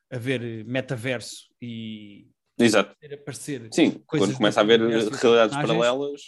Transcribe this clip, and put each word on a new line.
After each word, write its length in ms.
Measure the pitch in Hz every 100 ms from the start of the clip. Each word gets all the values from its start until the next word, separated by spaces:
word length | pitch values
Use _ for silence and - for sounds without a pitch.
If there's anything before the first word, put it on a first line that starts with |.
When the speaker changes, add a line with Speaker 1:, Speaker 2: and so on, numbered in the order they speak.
| _
Speaker 1:
haver 540 | 127 120 127 120 113
metaverso 840 | 107 131 127 123 131 120 - - - _
e 680 | 120 113 110 107 104 101 - _ _ -
Speaker 2:
Exato. 360 | 117 104 - _
Speaker 1:
ter 140 | 147
aparecer 540 | 143 - 123 - 131 113
Speaker 2:
Sim, 300 | 180 120 - -
Speaker 1:
coisas 220 | 151 92
Speaker 2:
quando 80 | 131
começa 220 | 107 110
a 20 |
Speaker 1:
do 40 | 107
Speaker 2:
haver 140 | 117
Speaker 1:
universo 280 | 117 113 107
dos 100 | 127
Speaker 2:
realidades 360 | 120 117 110 -
Speaker 1:
personagens, 280 | 113 113 120
Speaker 2:
paralelas, 340 | 135 143 143